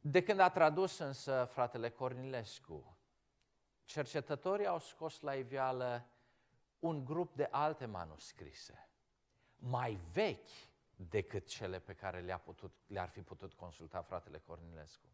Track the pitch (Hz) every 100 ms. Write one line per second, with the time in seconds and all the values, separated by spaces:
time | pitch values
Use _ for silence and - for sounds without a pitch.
0 | 147 180 180 196 185 180 156 151 190 -
1 | 147 135 - 131 123 - 120 120 117 -
2 | 127 123 131 131 107 - - 78 - -
3 | _ _ _ _ _ _ _ _ - -
4 | 139 156 - 147 185 202 196 175 - -
5 | 160 - 147 139 123 135 131 127 127 120
6 | 120 _ _ _ _ _ _ _ 165 156
7 | 127 160 175 139 143 135 151 151 123 95
8 | 82 78 - - 76 - - - - _
9 | _ _ _ _ _ _ 123 123 123 104
10 | 85 85 220 - - - - _ _ -
11 | 87 107 - 101 - - 98 92 - 95
12 | 98 90 90 90 - 90 95 - _ 98
13 | 90 - 92 90 95 - 90 80 82 92
14 | 87 92 85 76 - 85 85 82 76 -
15 | _